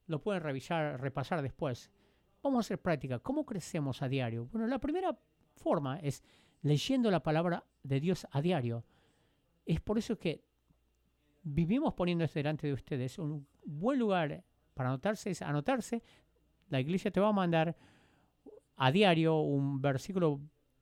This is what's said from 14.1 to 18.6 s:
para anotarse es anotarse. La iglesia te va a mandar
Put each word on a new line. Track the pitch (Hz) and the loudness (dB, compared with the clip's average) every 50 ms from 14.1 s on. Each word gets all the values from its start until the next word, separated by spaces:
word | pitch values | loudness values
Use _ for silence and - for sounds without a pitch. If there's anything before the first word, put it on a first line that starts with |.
| 190 175 160 143 156 175 - _ _ _ _ _ _ | 2 2 0 0 -4 -8 -12 _ _ _ _ _ _
para | - 127 127 | -4 -2 -2
anotarse | 131 127 - 196 220 - - 208 | -2 0 -2 -2 -2 -2 -4 -6
es | 170 - | -4 -4
anotarse. | - 156 147 147 143 - 269 240 - - 233 233 - - - - _ _ _ _ _ _ _ _ _ - | -4 -2 -2 0 0 0 0 0 -2 -4 -6 -6 -6 -10 -18 -20 _ _ _ _ _ _ _ _ _ -2
La | 143 131 | -2 0
iglesia | 131 151 185 185 - 202 | 0 0 0 0 -2 0
te | - - | 2 4
va | 202 214 | 4 4
a | 208 | 4
mandar | 202 185 175 165 160 160 170 156 - - - - _ _ _ _ _ _ _ _ _ _ - - - | 4 2 4 4 4 2 2 -2 -6 -12 -20 -20 _ _ _ _ _ _ _ _ _ _ -20 -20 -20